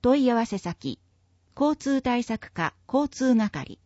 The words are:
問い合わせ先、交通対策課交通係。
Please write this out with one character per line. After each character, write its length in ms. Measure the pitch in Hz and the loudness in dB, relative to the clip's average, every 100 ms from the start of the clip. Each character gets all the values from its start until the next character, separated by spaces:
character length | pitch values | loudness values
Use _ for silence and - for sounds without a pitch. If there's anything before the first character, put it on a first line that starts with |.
問 200 | 240 285 | 4 4
い 60 | 254 | 4
合 60 | 233 | 2
わ 100 | 233 | -2
せ 140 | 196 | -4
先、 400 | 175 - 135 - _ _ _ _ _ - | -6 -8 -10 -12 _ _ _ _ _ -2
交 160 | 294 302 | 0 0
通 280 | 269 269 | -2 -2
対 180 | 254 240 | 0 -2
策 320 | 240 226 - | -2 -8 -8
課 220 | - 165 _ - | -6 -6 _ -2
交 220 | 269 285 | -2 -2
通 240 | - 262 | 0 2
係。 460 | 233 214 147 135 - | 4 2 -4 -12 -16